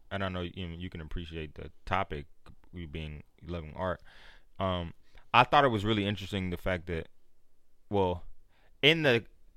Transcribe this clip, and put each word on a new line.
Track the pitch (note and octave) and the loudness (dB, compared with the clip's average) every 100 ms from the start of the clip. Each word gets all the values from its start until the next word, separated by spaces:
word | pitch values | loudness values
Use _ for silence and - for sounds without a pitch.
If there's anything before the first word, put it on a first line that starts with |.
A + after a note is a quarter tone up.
| - | -8
and | G2 | -4
I | F#2+ | -2
know | F2+ | -2
you, | F2 - F2+ | -6 -6 -8
you | E2 F2+ | -8 -8
can | E2 | -10
appreciate | D#2 F2+ E2 D#2+ D#2 | -8 -6 -6 -8 -8
the | - - - - | -10 -14 -10 0
topic, | F#2 G2 D2+ C#2+ - - - - | 0 0 -4 -8 -16 -20 -20 -14
we | F2 | -12
being | E2 D#2+ D#2 D2+ - - D#2+ | -8 -8 -8 -10 -14 -16 -8
loving | F2 D#2 D2 | -8 -8 -4
art. | F#2 E2+ - - - - - - | -4 -4 -8 -20 -20 -20 -14 -2
Um, | F#2+ F2+ E2+ - - - - | 0 0 -4 -10 -18 -18 4
I | A#2 | 6
thought | C3 D3 | 8 8
it | C#3 | 6
was | A2 | 4
really | G#2 G#2+ G2 | 2 2 0
interesting | G#2 G2 G2+ F#2 | -2 -2 -4 -2
the | F2 | -2
fact | F#2+ F2+ E2 | -2 -2 -2
that, | E2 - - - - - - - - - | -6 -6 -14 -20 -20 -20 -20 -20 -18 -2
well, | G2+ F#2 E2+ - - - - - - | 2 2 0 -6 -12 -14 -20 -18 2
in | C#3 E3 | 4 6
the, | D3+ A#2 - - - | 4 4 0 -20 -20